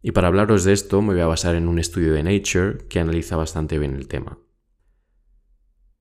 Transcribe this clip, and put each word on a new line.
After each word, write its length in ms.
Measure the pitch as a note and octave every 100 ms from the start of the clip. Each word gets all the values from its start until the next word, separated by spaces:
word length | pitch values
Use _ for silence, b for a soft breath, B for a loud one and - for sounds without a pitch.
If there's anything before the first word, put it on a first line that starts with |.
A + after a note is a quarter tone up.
Y 80 | -
para 160 | - F2+
hablaros 380 | F#2+ G#2+ G#2 F#2
de 80 |
esto 280 | G2+ - G2
me 120 | G#2+
voy 80 | F2+
a 60 | E2
basar 280 | E2 F2+ E2+
en 120 | E2+
un 120 | E2+
estudio 340 | E2 F#2+ D#2+
de 80 | D2+
Nature 640 | D#2+ G2+ - F#2 F#2+ A#2 -
que 120 | F#2
analiza 360 | E2 E2 D#2+ E2
bastante 440 | D#2+ D#2+ D#2 D#2
bien 160 | D2 C2+
el 120 | C#2
tema. 320 | C#2+ C2+ - _ _ _ _ _ _ _ _ _ _ _ _ _ _ _ _